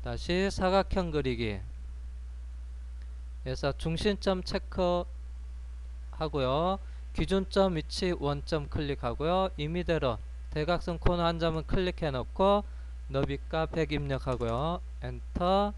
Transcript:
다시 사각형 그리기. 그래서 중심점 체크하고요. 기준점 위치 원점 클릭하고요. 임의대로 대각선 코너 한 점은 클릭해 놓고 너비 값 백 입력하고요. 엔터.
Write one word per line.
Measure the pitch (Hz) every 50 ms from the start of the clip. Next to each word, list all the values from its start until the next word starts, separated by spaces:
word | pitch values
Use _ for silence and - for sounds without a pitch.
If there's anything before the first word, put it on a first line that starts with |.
다시 | - 127 117 117 - - 175 180 190 196
사각형 | 185 - 190 190 190 196 190 - - 196 180 170
그리기. | 151 151 139 131 123 113 117 110 101 95 98 - - - - - - - - - - - - - - - - - - - - - - - - - - - - - - - - - - - -
그래서 | 127 131 - - 143 135 -
중심점 | - 160 165 165 - 214 202 190 - - 190 185
체크하고요. | 180 - - 190 - - - - 185 175 175 175 175 - - - - - - - - - - - - - - - - - - - - - - - 160 156 143 147 131 127 131 147 170 185 190 196 - - - - - -
기준점 | - - 160 151 190 196 190 - - 196 190 190 180
위치 | 156 - - - - 196 180 175 -
원점 | 139 143 143 143 - - 170 156 143 143
클릭하고요. | - - 151 139 143 - - 123 117 - 143 160 180 190 190 185 -
임의대로 | - 147 151 165 180 175 165 165 156 143 131 113 110 - - - - - -
대각선 | - 156 151 160 175 160 - - 170 165
코너 | - - 175 175 170
한 | 170 170 165
점은 | 165 165 160 160 156 -
클릭해 | - 202 185 180 175 - 170 151
놓고 | 135 127 120 - - - 190 196 202 208 202 - - - - - - - -
너비 | - 135 135 139 139 139 135 - -
값 | - 160 160 156
백 | - 170 160 147
입력하고요. | 151 143 143 139 135 127 - 139 127 117 123 113 113 120 143 160 175 180 - - - -
엔터. | - 123 127 - - - - - 180 180 190 196 202 202 202